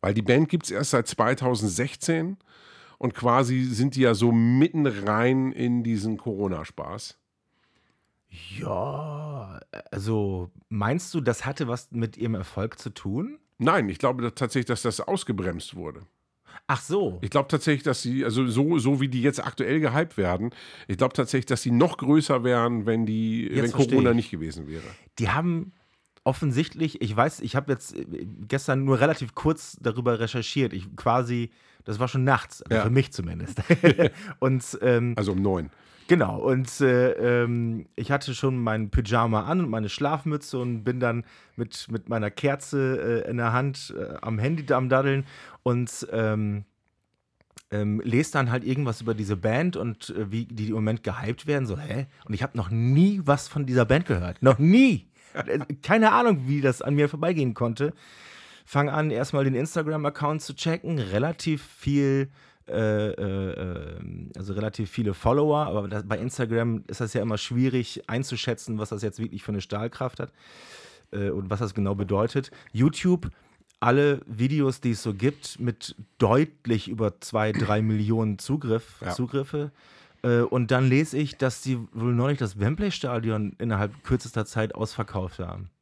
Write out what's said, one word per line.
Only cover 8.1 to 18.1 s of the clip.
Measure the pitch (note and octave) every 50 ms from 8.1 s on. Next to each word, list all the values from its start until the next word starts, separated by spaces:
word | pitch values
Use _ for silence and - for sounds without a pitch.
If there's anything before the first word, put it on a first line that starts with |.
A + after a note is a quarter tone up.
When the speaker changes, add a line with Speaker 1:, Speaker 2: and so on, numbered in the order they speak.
| _ _ _ _ - E2+ E2 F2 F#2+ G2+
Speaker 2:
Ja, | - - - F2+ G2+ C3+ C#3 C#3 D3+ D#3 D3 D3 D3+ D3+ D3 C3+ A2 F#2+ F#2 - - _ - - - -
also | - G2+ G2 A2 A2+ G#2+ G#2 G2 F#2+ F#2 F2+ F2 _ - _ _
meinst | A2 G#2 G2 A2 C3+ F3 F3+ - -
du, | E3
das | C3+ A#2 A#2 - -
hatte | C3+ C#3+ - D#3 A#2+
was | A#2 B2 - _
mit | - A#2 A2+ A2 A2 -
ihrem | A2 A#2 A2+
Erfolg | F#2+ F#2 - - - F#2+ A2+ - -
zu | - A2
tun? | G2+ - - G2 G2 B2+ F3 B3+ D4 - _ _ _ _
Speaker 1:
Nein, | A#2 D3 E3+ G3 B2 G2+
ich | F#2 -
glaube | - C3 B2+ B2+
da-, | A#2+ A#2
tatsächlich, | - - C3+ A#2 - C3+ A#2+ -
dass | A#2+ A2 -
das | A#2+ G#2+ -
ausgebremst | - - G3 F#3+ - - A#2 F#2+ F#2 F#2 F2 F2 - - -
wurde. | F#2 E2+ D#2 C#2 - F#2 - _ _ _ _ _ _ _ _ - - _ _
Speaker 2:
Ach | C#3 C3
so. | - - D#3 G3+ G3 C3 F2+ F2
Speaker 1:
Ich | - G2+
glaub | - D3 C#3 -
tatsächlich, | - D3 - - D3 C#3 -
dass | D#3 C3 - -
sie, | A#2+